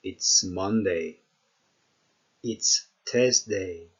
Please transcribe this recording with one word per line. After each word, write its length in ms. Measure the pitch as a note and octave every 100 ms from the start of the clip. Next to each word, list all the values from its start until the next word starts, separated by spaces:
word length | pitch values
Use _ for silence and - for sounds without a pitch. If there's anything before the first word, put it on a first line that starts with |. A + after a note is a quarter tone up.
It's 400 | F#2+ - - -
Monday. 720 | G2 F2+ G2 A2 F#2+ E2+ D#2+ D#2+ _ _ _ _ _ _ _ _ _ _ _ _
It's 420 | A#2+ G#2+ - - - _ -
Thursday. 800 | A#2+ B2+ A#2 - G2+ F#2+ E2+ -